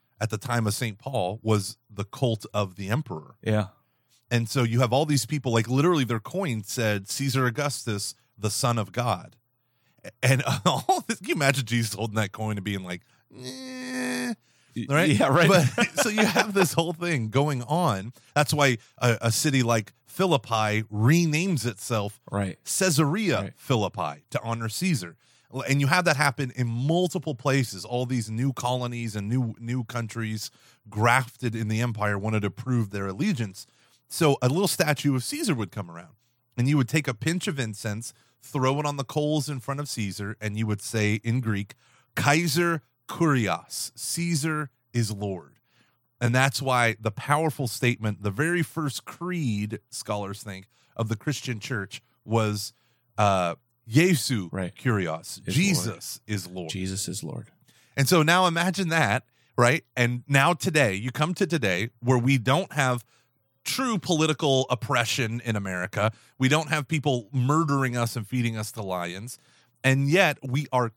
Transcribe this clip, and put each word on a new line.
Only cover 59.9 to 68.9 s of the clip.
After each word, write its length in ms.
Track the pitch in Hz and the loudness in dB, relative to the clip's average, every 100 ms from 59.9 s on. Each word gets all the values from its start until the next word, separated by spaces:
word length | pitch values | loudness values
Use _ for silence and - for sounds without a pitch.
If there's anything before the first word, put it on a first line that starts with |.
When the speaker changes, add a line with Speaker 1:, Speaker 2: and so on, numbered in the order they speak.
Speaker 1:
And 280 | - 120 123 - | 0 0 0 2
now 280 | 139 143 | 4 4
today, 400 | 175 - 151 123 | 2 0 2 2
you 160 | 98 120 | 0 -4
come 240 | 123 156 | -4 -2
to 120 | 180 180 | -2 -2
today 440 | 165 107 90 113 - | 0 0 0 -4 -4
where 180 | 120 127 | 2 2
we 200 | 120 139 | 4 2
don't 340 | 110 147 190 | 2 0 0
have 320 | 147 131 123 - _ _ _ _ _ | -2 0 0 -6 _ _ _ _ _
true 340 | - - 262 214 | -6 -4 -2 -2
political 680 | - 165 156 - 151 131 127 | 0 2 2 2 2 2 2
oppression 720 | 127 - 127 117 - 113 117 | -2 0 0 2 0 -2 -4
in 100 | 120 | -2
America. 560 | 107 98 90 92 - 107 - _ - | -2 -2 -4 -4 0 0 -2 _ 0
We 100 | 131 | 2
don't 220 | 151 151 | 4 2
have 180 | 151 139 | -2 0
people 400 | 160 147 123 104 | -2 0 0 0
murdering 640 | 131 123 156 160 139 131 120 | 0 2 4 2 2 0 0
us 180 | 117 123 | -2 -2
and 100 | 104 | -4
feeding 300 | 127 117 113 | -2 -2 -2
us 160 | 104 | -6
to 100 | - | -8
lions. 540 | 98 | -6